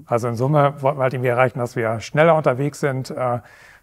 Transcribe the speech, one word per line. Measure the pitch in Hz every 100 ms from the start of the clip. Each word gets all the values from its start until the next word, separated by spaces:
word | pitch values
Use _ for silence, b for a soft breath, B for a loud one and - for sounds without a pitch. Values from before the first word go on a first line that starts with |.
| 147
Also | 120 120
in | 113
Summe | 131 151 143 151
wollten | 135 143
wir |
halt | 131
irgendwie | 131 123
erreichen, | 120 127 131
dass | 120 127
wir | 110 110
schneller | - 143 165 156
unterwegs | 147 127 143 -
sind, | 147 131 131
äh, | 147 127 120 B B B B